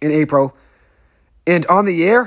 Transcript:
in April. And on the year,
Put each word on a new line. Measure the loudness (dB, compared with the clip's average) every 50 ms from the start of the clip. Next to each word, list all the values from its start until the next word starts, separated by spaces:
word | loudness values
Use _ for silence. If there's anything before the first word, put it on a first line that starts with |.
in | -4 -2
April. | 0 0 0 0 0 0 0 -2 -6 _ _ _ _ _ _ _ _ _ _ _ _ _ _ _ _ _ -4
And | -2 -2 0 0
on | 0 0 0 0
the | 0 -2
year, | 0 0 2 2 0 0